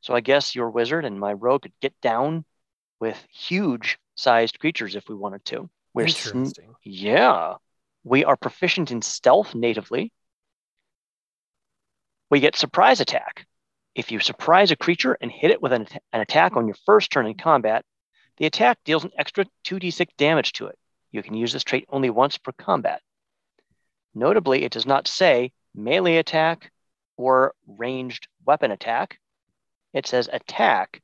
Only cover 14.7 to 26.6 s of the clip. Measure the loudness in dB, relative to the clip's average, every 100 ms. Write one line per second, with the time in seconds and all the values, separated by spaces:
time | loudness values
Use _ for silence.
14.7 | 2 0 0 0 -2 -6 -2 2 2 0
15.7 | -2 -2 -14 _ -4 0 2 2 2 -2
16.7 | -2 4 4 4 -2 -2 -4 2 2 2
17.7 | -2 -4 _ _ _ _ _ -4 2 2
18.7 | 2 0 -2 -2 -8 -6 -2 -4 _ -10
19.7 | -6 -6 -4 -4 _ 2 2 0 -6 -12
20.7 | -14 _ _ _ -12 -8 -4 -4 -4 -2
21.7 | -4 -2 -2 0 2 0 0 -12 -12 -2
22.7 | 0 0 -6 _ _ _ _ _ _ _
23.7 | _ _ _ _ -2 2 2 2 0 0
24.7 | -6 0 0 0 0 4 4 0 _ _
25.7 | -12 -2 0 2 2 2 0 0 -2